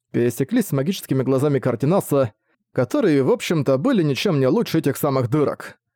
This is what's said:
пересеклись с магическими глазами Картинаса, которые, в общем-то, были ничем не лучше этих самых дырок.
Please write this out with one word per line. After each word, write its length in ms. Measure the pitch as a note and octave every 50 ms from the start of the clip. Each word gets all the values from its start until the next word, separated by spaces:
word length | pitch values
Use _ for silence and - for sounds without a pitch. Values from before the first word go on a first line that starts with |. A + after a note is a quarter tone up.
| _ _
пересеклись 560 | - B2+ A#2+ A#2+ A#2+ - C#3 - - C4 - -
с 40 |
магическими 520 | - C3+ C3+ D#3 G3 - - - D3 C3 C3
глазами 360 | A#2+ C3+ C3 C3 D3+ C#3 C3
Картинаса, 760 | - C3 A#2+ A2 - C#3 F3+ G3+ - - D#3 C#3 C3+ G#2+ - _ _ _ _ _ _ _ _
которые, 500 | - B2+ - - D4 C4+ G3 D3+ C#3 C3
в 80 | C#3
общем-то, 460 | A3+ A#3+ - - F#3 D#3+ C#3 - C3+ C3
были 260 | D3 B3+ C#4+ G#3+ E3
ничем 360 | D3 C#3 - - G#3+ F3 C#3+
не 80 | C3+ B2+
лучше 320 | D3+ A#3 A3+ - - E3
этих 180 | D#3 C#3+ C3 -
самых 320 | - D3+ C3+ C3 B2+ A2
дырок. 480 | A2+ D#3 C#3+ B2 - - - - - - _ _ _